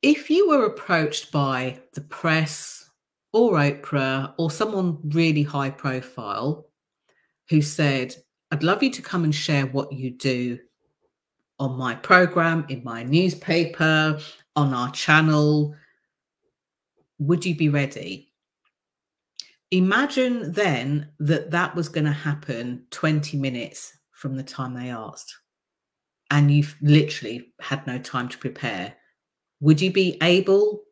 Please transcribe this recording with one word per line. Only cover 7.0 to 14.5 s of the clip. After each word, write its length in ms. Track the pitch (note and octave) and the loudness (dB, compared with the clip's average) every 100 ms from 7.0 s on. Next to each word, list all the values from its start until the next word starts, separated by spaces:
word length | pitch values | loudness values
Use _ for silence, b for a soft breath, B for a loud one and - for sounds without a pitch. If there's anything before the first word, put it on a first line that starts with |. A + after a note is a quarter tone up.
| _ _ _ _ _ | _ _ _ _ _
who 100 | D#3 | 0
said, 560 | D3 - D3 C3+ B2+ - _ _ _ | 2 0 0 0 -4 -10 _ _ _
"I'd 120 | D3+ | -2
love 200 | D#3 G#3 | 0 2
you 80 | C4+ | 0
to 100 | - | -2
come 220 | - F3+ | -6 -2
and 100 | D#3+ | 0
share 320 | D3 - C#3+ C3 | 0 0 0 0
what 260 | C3+ C3+ | -4 -6
you 200 | C3 C3 | -8 -10
do 460 | B2 C3+ B2 B2 A#2+ _ _ _ _ _ _ _ _ _ _ | -4 -4 -2 -4 -8 _ _ _ _ _ _ _ _ _ _
on 180 | C#3 B2+ | -6 -4
my 180 | B2+ A#2 | -6 -6
program, 680 | - F3+ F3+ F3 E3 E3 C#3+ | 4 4 6 2 0 0 -4
in 120 | C3 | -10
my 200 | A#2+ A#2 | -10 -10
newspaper, 1160 | A#2+ D#3 F#3 D3 - E3 E3 - D#3+ D#3 D#3 D3+ B B _ | 0 2 2 -2 0 0 0 0 2 4 2 -2 B B _